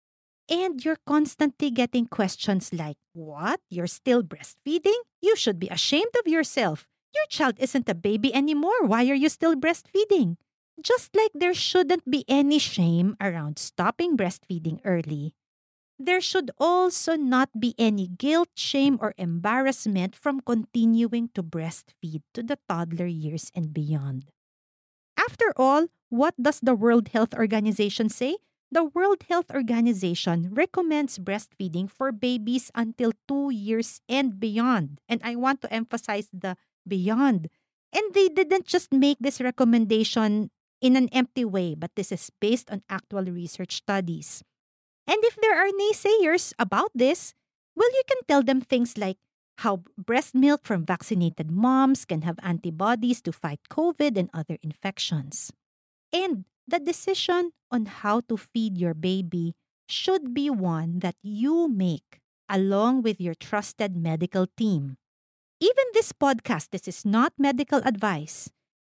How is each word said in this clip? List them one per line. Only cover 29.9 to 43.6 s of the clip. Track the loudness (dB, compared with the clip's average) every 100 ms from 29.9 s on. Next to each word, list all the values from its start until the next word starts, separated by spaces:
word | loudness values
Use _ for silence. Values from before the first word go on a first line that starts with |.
| 2 0 -2 0 0 0
recommends | 0 0 0 0 0 -2 -6
breastfeeding | -6 -6 -8 _ -6 -4 -6
for | -4 -4
babies | -2 -2 -2 -2 -2 -4
until | -4 -4 0 -2 -2 -4
two | -4 -2
years | -4 -2 -2 -4 -10 -4
and | -2 0 -2
beyond. | -4 0 2 0 -2 -8 -6
And | -6 -4
I |
want | -2 -2 -2
to | -4
emphasize | -6 -4 -6 -4 -6 -6
the | -8 -8 -8 _ _ -6
beyond. | -2 0 2 2 2 -2 -12 _ _ _
And | -4 0
they | 4 4
didn't | 4 2 0 2
just | -2 2
make | 4 4 4
this | -2 -2
recommendation | -4 2 4 6 4 2 2 2 2 2 -2 -8 _ _
in | 4 6
an | 4
empty | 2 0 -2
way, | -2 0 -2
but | -4 -8
this | -6 -6
is | -8 -10 -4
based | 0 0 -2
on | -12 -8
actual | -10 -8 -6 -6
research | -6 -10 -10